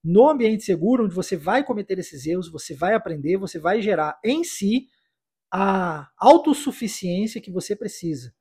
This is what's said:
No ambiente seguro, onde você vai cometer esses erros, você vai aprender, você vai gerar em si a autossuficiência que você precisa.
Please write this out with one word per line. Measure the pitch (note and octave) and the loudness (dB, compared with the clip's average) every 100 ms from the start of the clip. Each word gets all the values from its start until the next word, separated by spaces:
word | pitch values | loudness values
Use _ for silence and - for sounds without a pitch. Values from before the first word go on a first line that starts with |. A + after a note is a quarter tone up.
No | D#3+ F#3 C#4 | 4 6 6
ambiente | D4 A3+ G#3+ | 6 2 0
seguro, | - E3 F#3+ B3+ G#3 | -2 0 2 2 0
onde | F3 | -2
você | F3+ F3 | -6 -4
vai | D#3 A#3+ | 0 -2
cometer | C#4+ G#3 G3 F#3 | 0 -6 -4 -8
esses | E3+ C#3 C#3 | -8 -10 -4
erros, | F3+ E3 | -4 -6
você | D#3 - C#3 | -12 -14 -4
vai | F3 A3 | 0 0
aprender, | G#3 D#3 C#3+ F#3+ | -2 -6 -2 -2
você | F#3+ E3 | -2 -4
vai | E3 G#3+ | 0 0
gerar | G3+ E3+ D3+ - | 0 0 -2 -2
em | G#3+ D4+ | -2 0
si | E4+ - G3 A#3+ - _ _ _ _ _ _ | -2 -2 0 0 -4 _ _ _ _ _ _
a | F#3 G3 F#3+ F3+ D#3 C#3+ _ | -2 0 0 -2 -6 -12 _
autossuficiência | B3+ E4 D#4+ C#4 C#4 - A#3 - F3+ F3 A3 A3 | 8 8 6 0 -2 -6 -8 -6 -4 -2 -2 -6
que | - | -8
você | F3+ - D3+ | -8 -6 -6
precisa. | G#3 - E3+ C#3+ A#2+ _ | -8 -8 -6 -6 -10 _